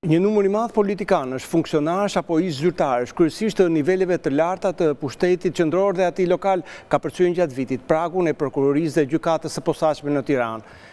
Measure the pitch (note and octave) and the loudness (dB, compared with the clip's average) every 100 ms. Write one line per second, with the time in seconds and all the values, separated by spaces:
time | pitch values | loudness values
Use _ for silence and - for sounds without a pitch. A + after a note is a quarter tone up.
0 | E3 D#3+ G3 G#3+ G3 G#3 A#3 - G3+ G3+ | 2 2 4 2 2 0 0 0 0 -2
1 | G#3 F3+ B2+ B2+ - E3 - D#3 D3+ F3+ | 0 0 0 -8 -2 -2 0 0 0 0
2 | G3+ F#3+ - E3 F#3 C3+ E3+ - D#3 B2 | 0 -2 0 0 0 0 -2 0 0 0
3 | B2 - E3 - A3 - F3+ D#3+ C#3+ F#3 | -2 0 0 2 -4 2 2 4 2 0
4 | F#3 F3 D#3 C#3 E3 F#3 G3 F3 E3 C#3+ | 0 0 0 0 0 0 -4 0 0 0
5 | C#3 - F3+ F3+ F#3 - D#3+ E3+ G3 F#3 | -6 -2 0 2 0 0 0 2 0 2
6 | F3+ F3 F3+ F3+ G3 F#3+ - - - C#3+ | 0 0 0 2 2 0 -2 -18 -2 -2
7 | D#3+ - F3+ F3 E3+ B2+ B2 B2+ - D#3 | -2 0 0 2 -2 -2 -4 -4 0 0
8 | E3+ F3+ E3+ D3 C#3 D3 C#3 C#3+ E3 C#3 | 0 -2 -2 -2 -4 0 0 0 0 0
9 | C#3 D#3 E3+ D#3+ D#3 - E3 D3 D#3+ C#3+ | 0 0 0 -2 -4 -6 -4 0 -2 -2
10 | C#3+ D3 C3 C3+ A#2 A2+ - - - | -2 -4 0 -2 -2 -6 -14 -20 -20